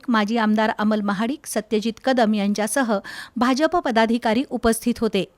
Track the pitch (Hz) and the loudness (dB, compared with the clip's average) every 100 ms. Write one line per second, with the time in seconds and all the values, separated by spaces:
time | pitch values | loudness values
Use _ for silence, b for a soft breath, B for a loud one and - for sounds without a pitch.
0 | - 226 208 233 220 214 220 - 214 214 | 0 0 0 0 2 2 0 0 0 0
1 | 202 196 226 302 - 220 214 214 220 226 | -2 -2 -2 -4 -6 -6 -2 -2 -2 -4
2 | - 254 214 214 202 208 214 285 233 202 | 0 2 2 2 0 0 -2 0 0 -2
3 | - B B 233 240 262 320 349 311 226 | -4 B B -2 0 2 2 2 0 2
4 | 220 233 233 220 285 247 226 226 247 233 | 2 2 0 0 -2 -2 0 0 0 -2
5 | 226 196 170 | 0 -2 -4